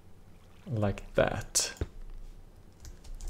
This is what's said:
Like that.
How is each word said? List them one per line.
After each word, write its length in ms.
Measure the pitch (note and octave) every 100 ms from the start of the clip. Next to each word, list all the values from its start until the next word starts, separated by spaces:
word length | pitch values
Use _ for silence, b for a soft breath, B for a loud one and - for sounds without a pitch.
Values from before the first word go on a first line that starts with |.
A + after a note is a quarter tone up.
| - - - - - - -
Like 440 | A2+ G2+ G2 -
that. 580 | - - - - - - - - - - - - - - - - - - - - -